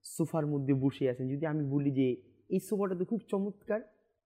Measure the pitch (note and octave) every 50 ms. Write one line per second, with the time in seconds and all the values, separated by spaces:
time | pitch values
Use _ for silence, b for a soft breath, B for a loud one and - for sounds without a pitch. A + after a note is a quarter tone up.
0 | - - - - E3 D3+ - D#3+ D3+ D3 D3 C#3+ C3+ C3 C#3+ C3+ C3 C#3 C3+ -
1 | C#3+ C3 B2 - C3 B2+ C3+ C#3+ D#3+ D#3 D3+ D#3 D3 C3+ C3+ C#3+ C#3+ C#3+ C3+ C3
2 | C3+ B2+ B2 - - - _ _ _ - - F#3+ - - G#3+ G3 G3+ F#3+ F#3+ F3
3 | F#3 - A#3 G#3 - - - G3 G3 G#3 G3 - - - G#3 A3 - - _ _
4 | _ _ _ _ _